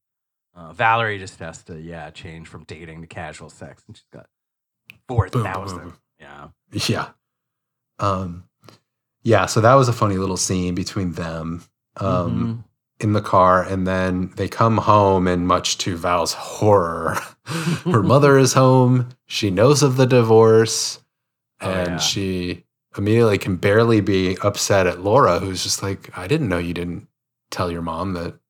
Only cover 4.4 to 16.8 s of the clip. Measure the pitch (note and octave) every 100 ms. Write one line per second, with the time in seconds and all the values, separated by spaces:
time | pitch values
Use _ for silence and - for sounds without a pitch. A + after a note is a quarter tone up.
4.4 | _ _ _ _ _ - - A#2+ - B2+
5.4 | F#2+ F#2 F#2+ F2+ E2 - _ _ C#2+ C#2+
6.4 | D2+ _ _ G#2+ - F2 - _ _ _
7.4 | _ _ _ _ _ - G2+ F#2+ F#2 F2
8.4 | - _ _ - _ _ _ _ A2+ G2+
9.4 | F2+ A2+ A2 C3+ A#2+ A2 G#2+ F#2 F#2+ F2+
10.4 | - F#2 F2+ F2+ F2+ G#2+ F2+ E2 E2 E2
11.4 | D#2+ E2+ - _ _ - F#2+ F2+ F2 A2+
12.4 | A#2 A#2 - _ _ - G#2+ G#2 - G2
13.4 | F#2 F#2 F2+ F#2+ F#2 F#2+ F#2 F#2 F2+ -
14.4 | F#2 - A2+ G#2+ G#2+ G#2 G2 F#2+ F2+ F2+
15.4 | F2+ F2+ - - G#2 E2+ F2 F2 E2 -
16.4 | - - G#2+ G2+